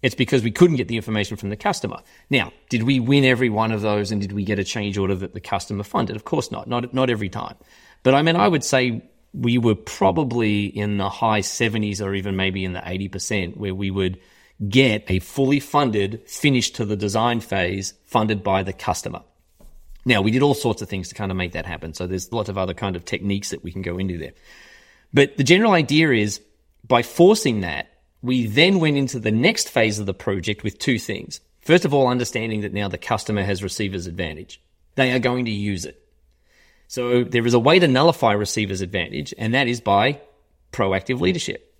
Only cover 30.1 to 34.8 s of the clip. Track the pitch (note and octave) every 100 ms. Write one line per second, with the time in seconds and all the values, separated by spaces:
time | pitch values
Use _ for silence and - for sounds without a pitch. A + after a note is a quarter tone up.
30.1 | F#2 - G2 E2+ G#2 A2 - - A#2+ -
31.1 | G#2+ - - _ _ - D#3+ - C#3 C3
32.1 | B2 A#2+ A#2+ A2+ G#2+ G#2 F#2+ G2+ F2+ -
33.1 | A2 - G#2 G2 F#2+ G2 - G2+ F#2+ F2
34.1 | F2 E2+ D2+ - - _ _